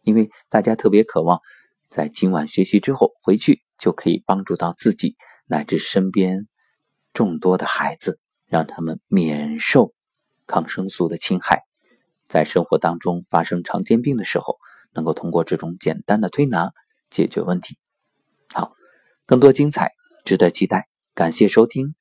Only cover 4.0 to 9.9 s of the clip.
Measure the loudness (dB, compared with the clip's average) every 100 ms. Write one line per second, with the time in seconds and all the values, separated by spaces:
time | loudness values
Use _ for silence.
4 | -2 -2 0 -2 -2 -4 -4 -2 -2 0
5 | -4 -6 -20 _ _ -6 -2 -4 -2 -2
6 | 0 0 0 -2 -8 _ _ _ _ _
7 | _ -2 -2 0 0 0 -2 -4 -4 -6
8 | -8 -8 _ _ _ -4 -4 -8 -8 -8
9 | _ 0 0 -4 -6 -6 2 2 2